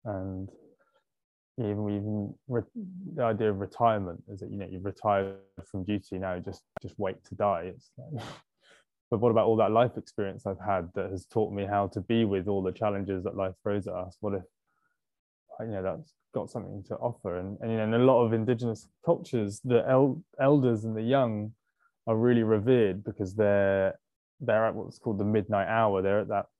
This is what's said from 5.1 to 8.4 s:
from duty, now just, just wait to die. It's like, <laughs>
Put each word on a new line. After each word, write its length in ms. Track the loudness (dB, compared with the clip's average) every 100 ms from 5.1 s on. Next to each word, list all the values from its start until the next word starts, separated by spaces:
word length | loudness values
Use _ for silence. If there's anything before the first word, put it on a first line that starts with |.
| 2 0 -8 _ -20
from 180 | -12 -8
duty, 340 | -4 -4 -4 -8
now 220 | -6 -6
just, 240 | -8 -14 _ -14
just 160 | -14 -6
wait 260 | -6 -6
to 100 | _
die. 380 | -2 0 0 -4
It's 180 | -12 _ -20
like, 260 | -12 -12
<laughs> 880 | -12 -16